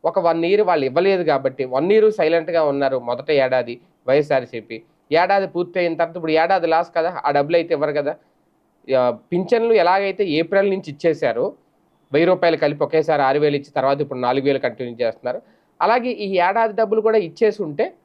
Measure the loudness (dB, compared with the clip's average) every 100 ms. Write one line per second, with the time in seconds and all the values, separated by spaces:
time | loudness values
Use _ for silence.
0 | -2 0 0 0 0 2 2 2 0 0
1 | 2 0 0 0 -2 -4 -4 -2 2 4
2 | 4 2 2 2 0 0 0 0 0 -2
3 | -4 -6 0 2 2 0 -2 -10 _ _
4 | 0 0 2 -2 -2 -14 -12 -16 _ _
5 | _ 0 2 0 -2 -6 -6 -2 -4 -2
6 | -4 -4 -2 0 2 0 0 0 0 -2
7 | -4 -4 -2 0 2 0 0 -2 -2 -2
8 | -4 -8 _ _ _ _ _ _ -2 0
9 | 0 -2 _ -4 0 0 2 2 4 2
10 | 0 -4 -2 -2 0 0 0 -2 -6 -2
11 | -2 0 -2 -2 -4 -6 _ _ _ _
12 | _ 0 2 4 2 2 -2 -2 -2 0
13 | 2 2 2 2 2 0 -4 -2 0 0
14 | -4 -4 -2 0 0 0 -2 -6 -10 -4
15 | -4 -4 -8 -8 _ _ _ _ 0 0
16 | -2 -6 -2 0 0 0 -2 0 0 0
17 | 2 0 0 0 -2 0 -8 -4 -6 -6